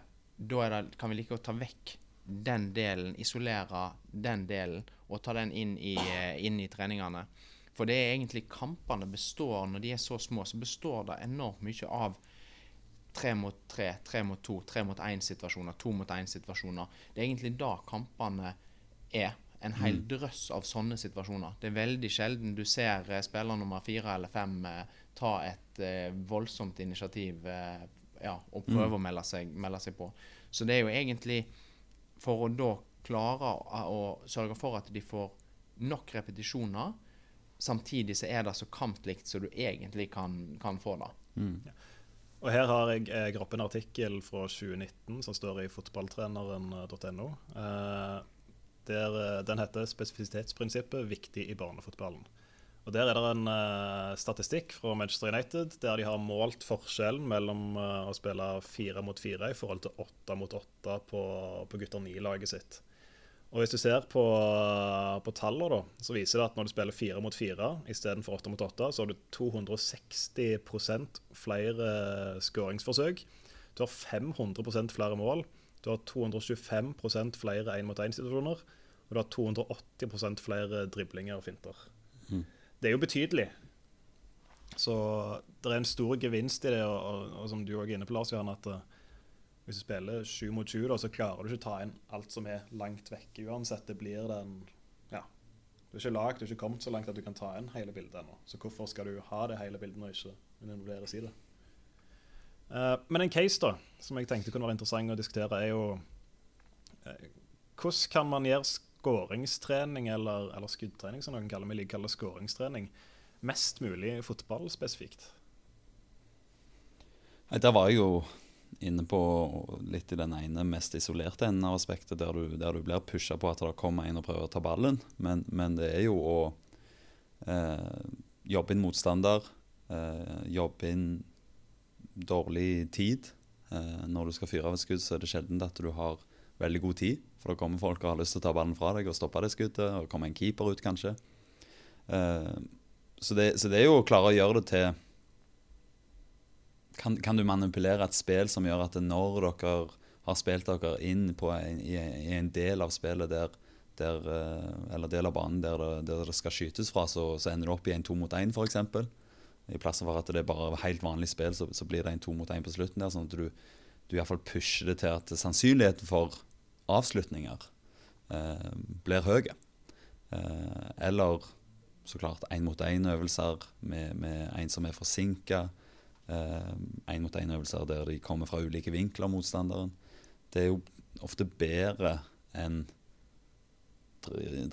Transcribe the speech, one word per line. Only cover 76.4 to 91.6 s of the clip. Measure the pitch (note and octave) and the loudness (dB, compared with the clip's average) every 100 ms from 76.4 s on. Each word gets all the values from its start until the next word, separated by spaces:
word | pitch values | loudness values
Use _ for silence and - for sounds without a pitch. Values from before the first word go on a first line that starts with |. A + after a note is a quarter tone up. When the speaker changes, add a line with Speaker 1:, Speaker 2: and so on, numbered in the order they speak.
Speaker 3:
tjuefem | - A2+ - A2 C3 D3 | -2 -4 0 0 0 -4
prosent | A2+ A2 A#2 - | -2 0 0 -2
flere | A2 G2+ A2 G2+ | -2 -2 -2 -2
en-mot-en-situasjoner. | G#2 G2+ G#2+ A#2 B2+ C3 D3 E3 | -4 -2 -2 -2 -2 0 0 -4
Og | - - - - - | -8 -20 -20 -20 -4
du | A2+ | -2
har | G#2+ | 0
to | - A2 | 0 2
hundre | G#2+ A2+ | 2 -2
og | - | -6
åtti | - - A#2+ | -10 -8 -6
prosent | G#2 G#2+ G#2 | -2 -4 -4
flere | - G#2 G2+ G#2 G2 | -4 -2 0 -2 -2
driblinger | G2+ F#2+ F#2 G2 G2+ | -2 -4 -6 -6 -6
og | |
finter. | F#2 F2+ - - - - - - - | -8 -12 -14 -16 -20 -20 -20 -20 -4
Speaker 2:
Mm. | F#2 E2+ - - - | -4 -4 -12 -20 -2
Speaker 3:
Det | A#2+ | 2
er | A2+ | 4
jo | B2 | 4
betydelig. | C#3 D3+ D3 G2+ - - - - - - - - - - - - - | 2 2 2 0 -4 -20 -20 -20 -20 -20 -20 -20 -20 -20 -20 -12 0
Så | - A2 G#2+ G#2+ G#2 G#2 - - | 2 2 2 0 -2 -6 -10 -6
det | B2 | 0
er | A#2 | 2
en | A#2 | 2
stor | - A#2 C3 | 2 2 2
gevinst | A#2+ A2+ C3 - C#3 | 2 2 0 0 2
i | |
det, | A#2 | 2
og, | G#2+ G2+ | 2 0
og, | F#2+ G2+ G2+ F#2+ | -2 -4 -6 -8
og | A2 | -6
som | G#2+ | -6
du | G2+ G#2 | -4 -4
også | G#2+ | -2
er | G2+ | -4
inne | G2 | -2
på, | |
Lars | A#2 A#2 | -2 -2
Johan, | A2+ G2+ | -2 -4
at, | G2 G#2 | -6 -6
eh, | F#2+ - - - - - - - - | -8 -10 -20 -20 -20 -20 -20 -20 -20
hvis | - G2 | -12 -12
du | - | -6
spiller | G2 G2 A2+ G#2+ | -6 -4 -6 -6
sju | - G#2+ | -6 -4
mot | A2 G#2+ | -4 -2
sju, | A2 B2 | -2 0
da, | A#2 | 0
så | A2 | 0
klarer | - G#2+ F#2 G#2+ | -2 -2 -2 -6
du | |
ikke | A#2+ | -6